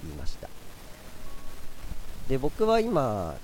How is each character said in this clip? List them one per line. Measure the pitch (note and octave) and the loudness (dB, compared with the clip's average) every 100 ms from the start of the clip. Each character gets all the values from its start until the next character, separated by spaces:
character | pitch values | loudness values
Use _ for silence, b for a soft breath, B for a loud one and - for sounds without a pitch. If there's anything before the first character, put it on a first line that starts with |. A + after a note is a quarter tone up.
言 | E2 | -8
い | |
ま | D2 C#2 | -2 0
し | - | 0
た。 | - - - - - - - - - - - - - - - - - - - | -4 -10 -10 -12 -12 -12 -12 -6 -4 -4 -4 -4 -4 -4 -4 -2 -4 -2 2
で、 | C3 | 4
僕 | C#3+ - A3 | 2 2 4
は | A3+ | 6
今、 | A3+ F3+ C3 G#2 E2+ C#2 | 6 4 4 2 -2 -4